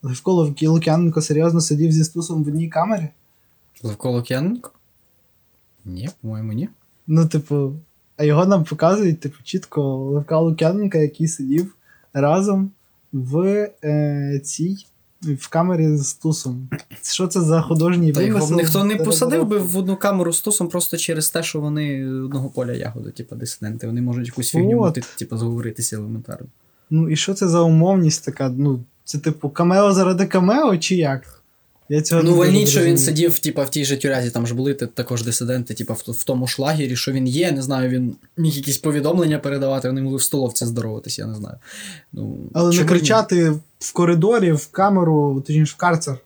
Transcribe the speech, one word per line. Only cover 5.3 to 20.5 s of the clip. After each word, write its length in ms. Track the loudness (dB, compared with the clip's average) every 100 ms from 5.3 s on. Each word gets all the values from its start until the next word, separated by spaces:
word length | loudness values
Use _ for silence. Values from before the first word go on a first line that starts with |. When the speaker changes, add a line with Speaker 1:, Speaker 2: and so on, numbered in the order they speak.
| _ _ _ _ _
Speaker 2:
Ні, 240 | -16 -10 -12 -10
по-моєму, 300 | -10 -8 -6
ні. 160 | -6 -6 _ _ _ 0
Speaker 1:
Ну, 200 | 2 4
типу, 460 | 0 0 -2 -2 -6 -16 _ _ -2
а 80 |
його 220 | 2 4 4
нам 180 | 4
показують, 560 | 2 2 2 4 2 0
типу, 160 | -4 -10
чітко 520 | -8 -8 -4 -4 -2 -2
Левка 440 | -2 -2 0 2
Лук'яненка, 580 | 2 2 2 2 0 2
який 300 | 0 0 -4
сидів 460 | -2 0 0 0 _ _ _ _
разом 580 | 0 2 2 2 0 -2 _ _ _ _
в, 560 | -8 -2 0 0 0 -4 _
е, 560 | -2 0 0 -2 -4 -4
цій, 320 | -6 -6 -4 -4 -10 _ _ _
в 260 | -6 -6 -2
камері 480 | -2 0 2 2 2
з 120 | -2
Стусом. 600 | -4 -2 -2 -4 -8 -8 -10 -10 -14
Що 240 | -8 -4 -2
це 140 | 0
за 200 | 2 2
художній 500 | 2 0 2 2 2
Speaker 2:
Та 100 | 2
його 160 | 2 2
б 40 |
Speaker 1:
вимисел? 140 | 2 2
Speaker 2:
ніхто 260 | 2 2
не 120 | 2 0
Speaker 1:
Це 60 |
Speaker 2:
посадив 400 | 0 2 2 2 2
би 100 | 0
Speaker 1:
розробка. 220 | 0 -2
Speaker 2:
в 0 |
одну 140 | -2 0
камеру 360 | 0 0 0
з 60 | -2
Стусом 300 | -2